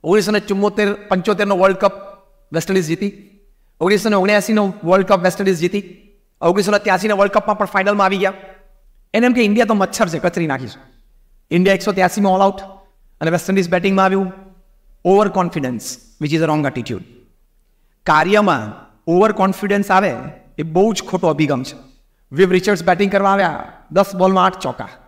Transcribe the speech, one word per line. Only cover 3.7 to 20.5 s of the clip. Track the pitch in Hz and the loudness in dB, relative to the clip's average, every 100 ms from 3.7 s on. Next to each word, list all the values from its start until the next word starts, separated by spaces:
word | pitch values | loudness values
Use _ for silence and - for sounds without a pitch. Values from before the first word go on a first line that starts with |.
| _ | _
ઓગણીસો | 175 208 220 | 0 0 2
ને | 202 | 0
ઓગણ્યાસીનો | 190 208 202 214 196 180 | 2 0 2 0 0 -4
વર્લ્ડ | 165 185 190 | 0 2 4
કપ | 190 | 2
વેસ્ટ | 180 180 | 2 0
ઇન્ડિઝ | 190 175 | -2 0
જીતી, | 175 202 196 - _ _ _ _ | -2 -4 -8 -20 _ _ _ _
ઓગણીસો | 170 190 196 | 0 0 0
ને | 208 | 0
ત્યાસીના | 208 180 214 | 0 0 0
વર્લ્ડ | 202 202 | 2 2
કપમાં | 208 202 202 | 2 0 -2
પણ | 196 | -2
ફાઇનલમાં | 196 190 208 | 0 0 2
આવી | 190 190 | 0 2
ગયા. | 190 196 - - _ _ _ _ _ | -2 -4 -20 -20 _ _ _ _ _
એને | 220 247 | 0 2
એમ | |
કે | 247 | 2
ઇન્ડિયા | 214 214 226 | 2 2 2
તો | |
મચ્છર | 214 190 - 196 | 2 0 0 -2
છે, | 160 | 0
કતરી | 185 185 165 | -2 -2 -4
નાખીશું. | 135 123 - - _ _ _ _ _ _ | -4 -8 -14 -20 _ _ _ _ _ _
ઇન્ડિયા | 170 185 | 2 2
એકસો | 190 202 | 2 -2
ત્યાસીમાં | 190 180 208 202 185 | 0 0 0 0 2
all | 196 | 2
out | 196 - - _ _ _ _ | 0 -16 -20 _ _ _ _
અને | 160 | -2
વેસ્ટ | 165 - | -2 -2
ઇન્ડિઝ | 196 170 | -2 0
બેટિંગમાં | 180 190 190 | 0 0 2
આવ્યું. | 190 196 185 - - - _ _ _ _ 180 | 2 2 -2 -8 -20 -20 _ _ _ _ 2
Overconfidence, | 196 208 190 175 170 131 117 - - _ _ | 4 4 0 -2 -2 -6 -6 -10 -16 _ _
which | 147 156 | -4 0
is | |
a | 160 | 0
wrong | 151 139 | 0 -2
attitude. | 131 113 101 90 - _ _ _ _ _ _ _ _ - | -4 -8 -10 -12 -20 _ _ _ _ _ _ _ _ 0
કાર્યમાં | 156 156 208 202 143 107 - - _ - | 2 4 2 2 0 -4 -14 -20 _ 0
ઓવર | 175 214 | 2 2
કોન્ફિડન્સ | 214 190 190 202 202 196 | 2 0 0 -2 -2 2
આવે | 190 196 117 135 - - | 2 2 -4 -12 -18 -18